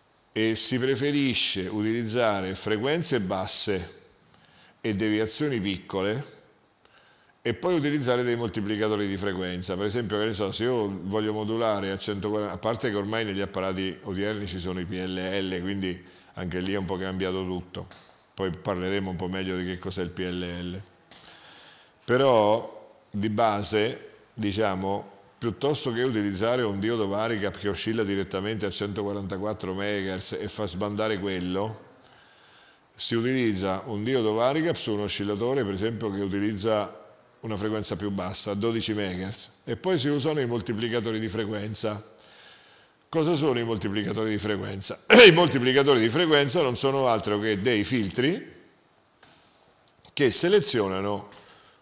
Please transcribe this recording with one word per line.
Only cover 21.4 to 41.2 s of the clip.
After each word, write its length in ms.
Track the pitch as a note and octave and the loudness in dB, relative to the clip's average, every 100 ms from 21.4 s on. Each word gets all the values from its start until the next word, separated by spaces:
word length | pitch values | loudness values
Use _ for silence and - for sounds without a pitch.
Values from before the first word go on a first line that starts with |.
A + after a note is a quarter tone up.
| - - - - - _ - | -20 -20 -20 -20 -20 _ 0
Però 960 | B2 C#3 A#2 G#2 A2+ - - - - _ | 4 8 8 6 4 -2 -14 -20 -20 _
di 180 | G#2 A2 | -4 -2
base, 800 | G#2+ A#2 G#2 G#2 A2 A2 - - - - | 2 2 2 0 2 0 -2 -12 -20 -20
diciamo, 800 | - G#2 G2 G#2+ F#2 G2 G2+ - - - _ | -6 -4 0 0 0 -2 -4 -6 -18 -20 _
piuttosto 540 | A#2 F#2 C#3 D3 C3 | -6 -2 0 0 0
che 120 | A#2 | 0
utilizzare 580 | B2+ A2 G2+ F#2+ A2+ B2+ | 0 0 0 0 0 2
un 180 | A2+ G2 | 0 0
diodo 280 | G#2+ A#2 G2+ | 0 0 0
varicap 500 | G2+ A2+ A2+ G2 - | 0 -2 -2 -4 -4
che 100 | G2+ | -4
oscilla 360 | F#2 G#2+ A2+ | -2 -2 -2
direttamente 640 | G2+ G2 F#2 F#2+ G2+ A2 G2+ | 0 -2 -2 -4 -4 -4 -4
a 60 | |
centoquarantaquattro 1040 | - G2+ G2+ G2+ G2+ G2 F#2+ G#2 G2+ F2+ | -4 -4 -4 -4 -4 -6 -6 -4 -4 -6
megahertz 640 | F#2 G2+ G#2 F#2+ F#2 - - | -4 -2 -2 -2 -4 -4 -4
e 80 | G2+ | -6
fa 180 | - G#2 | -6 -6
sbandare 540 | F#2 G#2 G#2 A2 G#2 | -4 -4 -2 -2 -2
quello, 720 | G2 F#2 F2 F#2 G#2+ G#2+ - - - - - - - - - - _ - | -4 -4 -4 -2 -4 -8 -16 -20 -20 -20 -20 -20 -20 -20 -20 -20 _ -6
si 200 | - A#2 | -2 0
utilizza 640 | A#2+ C3 A#2+ F#2+ G2 F#2+ B2+ | 2 2 2 2 0 -2 -4
un 180 | G#2 A2 | -6 0
diodo 260 | C3 A2 | 2 2
varicap 440 | G#2+ B2 D3+ E3 D3 | 4 2 2 0 -2
su 180 | - | -2
un 80 | G#2 | -2
oscillatore, 640 | G2+ - G2+ G#2 A#2+ C#3 G#2 | -2 -2 -2 0 0 0 0
per 80 | |
esempio, 360 | G2 G#2+ A2 A2+ | -2 -2 -2 -4
che 120 | G2 | -4
utilizza 800 | G2+ G2+ G#2 G#2 A2 G#2+ G2 - - - _ _ | -2 0 -2 0 0 0 0 -8 -20 -20 _ _
una 160 | A2+ G2+ | -8 -4
frequenza 400 | G#2+ A2 G2+ F#2+ | -2 -2 -2 -4
più 120 | G2+ | -4
bassa, 440 | G2 F#2 G2 G#2+ | -4 -4 -4 -4
dodici 400 | G2+ A#2 A2+ G#2+ | -2 -2 0 -2
megahertz, 580 | G#2 G2 F2+ F#2+ A2+ - - - | -2 -2 -4 -6 -8 -10 -12 -10
e 100 | A2+ | -6
poi 240 | F3+ F3 | -2 0
si 80 | C#3 | 0
usano 320 | D3 D3 D3+ | 0 0 0
i 60 | B2 | -2
moltiplicatori 720 | A#2+ G2+ G#2+ A#2 A#2 A2 | -2 -2 -2 -2 -2 -2
di 80 | A2 | -4